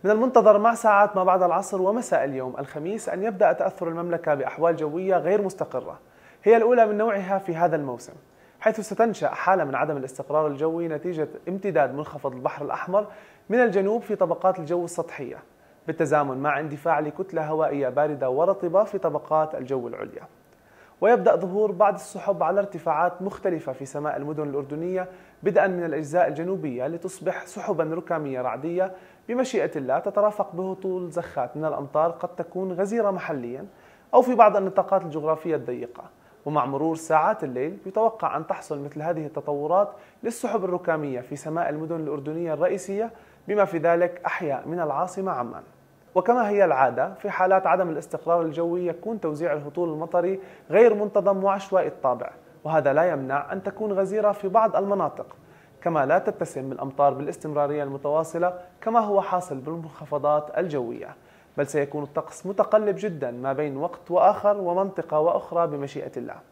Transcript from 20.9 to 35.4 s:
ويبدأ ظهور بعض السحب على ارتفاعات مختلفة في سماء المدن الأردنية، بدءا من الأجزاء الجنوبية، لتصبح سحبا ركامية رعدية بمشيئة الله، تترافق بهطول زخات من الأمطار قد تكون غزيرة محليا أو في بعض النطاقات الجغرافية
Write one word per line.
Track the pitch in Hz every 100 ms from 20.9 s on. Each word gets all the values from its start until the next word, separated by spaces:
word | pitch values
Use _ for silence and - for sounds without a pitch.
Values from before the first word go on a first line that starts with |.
| _
ويبدأ | 202 233 185
ظهور | 170 185 196 214
بعض | 175 208
السحب | - - 190 202 175
على | 165 196
ارتفاعات | 196 170 165 151 175 175
مختلفة | 190 - 190 160 143
في | 131
سماء | 135 147 151 135
المدن | 143 151 147
الأردنية، | 139 135 151 175 185 180 - - _
بدءا | 165 196 190
من | 180
الأجزاء | 170 151 147 170 165
الجنوبية، | 147 170 190 156 123 135
لتصبح | 170 185 - 160 -
سحبا | - 202 - 165
ركامية | 156 165 170 165 147 131
رعدية | 127 120 156 175 185 185 - - -
بمشيئة | 240 254 214 156 160
الله، | 127 143
تترافق | 202 202 208 208 190
بهطول | 170 190 190 190 185 175
زخات | 165 170 139 123 147
من |
الأمطار | 156 143 139 151 165
قد | 170 175
تكون | 175 165 185 190
غزيرة | 175 196 233 208
محليا | 185 160 147 120 131 196 - - - _
أو | 247
في | 247
بعض | 240 214
النطاقات | 202 190 190 185 196
الجغرافية | 170 151 151 156